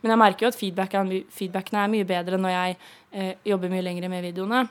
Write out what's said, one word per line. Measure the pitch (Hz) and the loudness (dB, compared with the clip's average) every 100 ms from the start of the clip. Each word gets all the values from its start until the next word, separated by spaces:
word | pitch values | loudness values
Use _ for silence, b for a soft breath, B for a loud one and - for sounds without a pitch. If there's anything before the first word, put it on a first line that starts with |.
Men | 226 | 4
jeg | 226 | 8
merker | 214 190 226 | 6 6 0
jo | |
at | - | 0
feedback | 196 175 190 | -4 -2 0
er | 196 190 | 0 0
my-, | 185 - | -2 -6
feedbacken | - 190 190 185 208 | -8 -6 -6 -4 -2
er | 202 | 0
mye | 220 185 | 0 0
bedre | 180 175 185 | -2 0 0
når | 190 180 | 0 0
jeg, | 180 180 B B B | -2 -4 B B B
eh, | 202 190 185 - | -8 -6 -6 -2
jobber | 196 180 | -2 0
mye | 185 | -2
lengre | 180 175 180 | -4 -6 -6
med | 180 | -6
videoene. | 175 175 190 247 240 | -6 -6 0 0 0